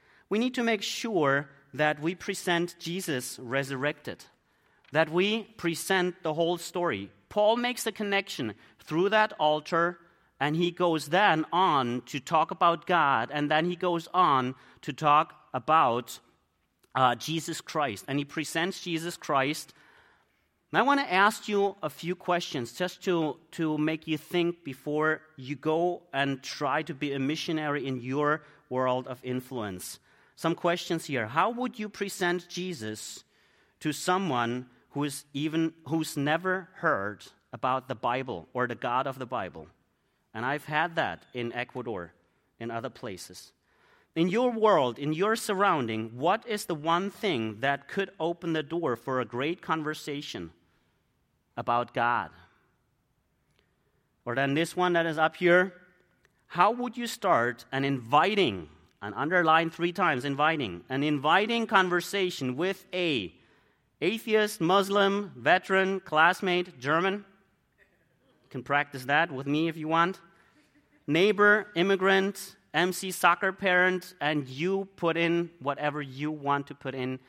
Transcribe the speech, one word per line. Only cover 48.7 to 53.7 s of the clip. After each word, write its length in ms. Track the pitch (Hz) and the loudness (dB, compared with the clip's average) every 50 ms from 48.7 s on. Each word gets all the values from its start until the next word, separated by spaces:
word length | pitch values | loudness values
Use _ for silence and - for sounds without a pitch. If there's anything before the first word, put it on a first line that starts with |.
| 165 175 165 139 120 | -4 -2 -2 -2 -2
for 260 | - - 135 131 127 | -2 -4 -2 -2 -2
a 40 | 120 | -2
great 360 | 104 120 123 135 156 180 - | -2 -4 -4 -4 -4 -4 -4
conversation 880 | - - 165 160 151 151 151 - - 151 143 147 147 - - 104 87 80 - _ _ _ _ _ _ _ _ _ _ _ _ _ _ _ _ _ _ _ _ | -4 -2 -2 -2 -2 -4 -6 -6 -8 -10 -8 -8 -10 -10 -10 -10 -12 -12 -14 _ _ _ _ _ _ _ _ _ _ _ _ _ _ _ _ _ _ _ _
about 380 | 120 117 127 117 120 123 - - | -6 -2 0 0 0 0 -2 0
God? 380 | 131 120 120 120 110 92 78 - - - _ _ _ _ _ _ _ _ _ _ _ _ _ _ _ _ _ _ _ _ _ _ _ _ _ | 0 2 2 2 0 -2 -4 -10 -18 -20 _ _ _ _ _ _ _ _ _ _ _ _ _ _ _ _ _ _ _ _ _ _ _ _ _